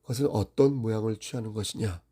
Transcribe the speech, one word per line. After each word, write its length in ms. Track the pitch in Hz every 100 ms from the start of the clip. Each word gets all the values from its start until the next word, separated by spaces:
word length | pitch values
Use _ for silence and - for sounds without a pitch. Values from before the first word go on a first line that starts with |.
그것은 260 | - 120 143
어떤 460 | 110 101 - 139 139
모양을 420 | 113 110 110 110
취하는 340 | - 127 110
것이냐? 480 | 107 101 - 110 87 -